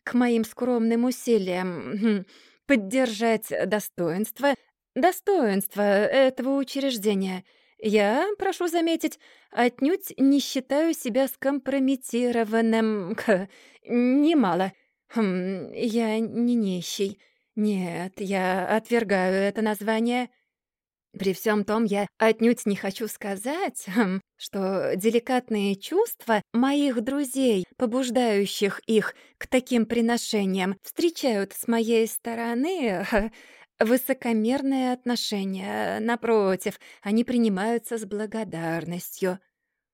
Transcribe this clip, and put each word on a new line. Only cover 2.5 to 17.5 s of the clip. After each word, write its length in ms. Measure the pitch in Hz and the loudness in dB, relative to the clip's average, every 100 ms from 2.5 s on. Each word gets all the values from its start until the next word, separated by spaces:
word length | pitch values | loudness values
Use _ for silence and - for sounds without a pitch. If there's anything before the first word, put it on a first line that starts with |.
| _ - | _ 0
поддержать 880 | 269 190 262 254 202 226 220 - - 190 | 2 2 0 0 0 0 0 -2 -4 0
достоинство, 880 | 208 - - 170 175 220 - 277 269 _ _ _ | -2 -4 -4 -2 -2 -4 -2 0 0 _ _ _
достоинство 880 | - 330 370 - 381 226 196 - 202 | 0 2 2 0 2 2 2 -2 0
этого 760 | 208 202 214 269 262 262 247 277 | 2 4 4 4 4 2 -2 -2
учреждения, 880 | 269 277 269 240 208 196 190 185 - _ _ _ | -2 -2 -2 -2 0 0 -2 -6 -12 _ _ _
я, 460 | 220 214 202 247 381 415 | 0 4 4 2 0 -2
прошу 300 | 381 - 349 | -2 -2 -2
заметить, 500 | 339 330 330 311 - - _ _ | 0 0 0 -2 -6 -16 _ _
отнюдь 640 | - 240 240 277 392 - - | 0 0 2 0 0 -4 2
не 200 | 269 285 | 4 4
считаю 540 | - 269 262 277 330 | 2 -4 -2 0 0
себя 360 | 320 254 226 269 | -2 -2 0 -2
скомпрометированным, 1900 | - 269 285 262 277 262 269 - 233 247 233 220 226 226 226 220 214 175 | -2 -4 -2 -2 0 0 0 -2 -2 0 0 0 2 2 2 2 -2 -4
к, 340 | 226 - 190 196 - - - - | -4 2 0 0 -12 -20 -20 -2
немало. 840 | 240 247 269 294 320 196 170 190 - _ _ _ | 0 4 4 4 4 4 2 0 -4 _ _ _
Хм, 580 | 233 202 180 180 190 127 | 0 0 0 -2 -6 -8
я 460 | - 233 226 226 220 | -4 -2 0 0 0
не 340 | 226 214 240 | -2 0 0
нищий. 640 | 240 202 185 170 - 196 - _ _ _ | 2 0 -2 -6 -4 -4 -6 _ _ _